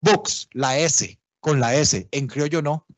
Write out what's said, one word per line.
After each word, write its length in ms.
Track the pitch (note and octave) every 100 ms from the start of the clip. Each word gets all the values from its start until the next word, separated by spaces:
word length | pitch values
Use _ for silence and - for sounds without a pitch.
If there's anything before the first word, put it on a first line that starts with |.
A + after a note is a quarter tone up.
Books, 480 | D#3 F#4+ G#4 - -
la 240 | A2+ C3+ C3+
S, 420 | E3 C#3+ F#2 - _ _
con 200 | - D3
la 160 | A#2+ B2+
S. 320 | D3+ G#2+ -
En 160 | C#3 C3+
criollo 340 | C#3 D3 E3
no. 240 | D3 D3+ _